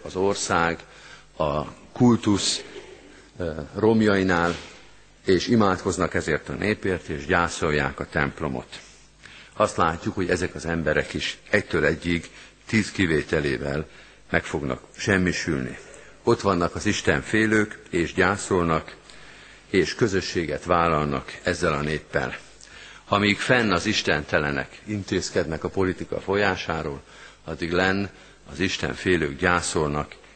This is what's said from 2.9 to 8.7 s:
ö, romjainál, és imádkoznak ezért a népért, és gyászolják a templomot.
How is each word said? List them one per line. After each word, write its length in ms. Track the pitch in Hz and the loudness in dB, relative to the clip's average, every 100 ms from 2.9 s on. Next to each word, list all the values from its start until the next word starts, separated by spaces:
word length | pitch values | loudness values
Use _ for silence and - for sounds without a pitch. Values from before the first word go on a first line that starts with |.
| - - - - - | -20 -20 -20 -20 -10
ö, 140 | 87 78 76 - | -8 -8 -10 0
romjainál, 800 | 107 113 107 98 95 90 87 85 - - - - - - - | 4 6 4 4 4 4 2 -2 -8 -20 -20 -20 -20 -8 2
és 220 | 90 - | 2 4
imádkoznak 680 | 117 104 90 101 90 82 | 4 4 2 -2 0 0
ezért 360 | 90 80 73 - | 0 -2 -2 -4
a 40 | |
népért, 540 | 71 98 107 101 87 - | -4 -2 -2 -2 -4 -4
és 180 | 76 73 | -8 0
gyászolják 760 | 90 82 - 85 73 69 69 | 2 2 0 0 0 0 -4
a 60 | - | -4
templomot. 760 | 87 71 - 76 64 - | -2 -2 -2 -6 -6 -10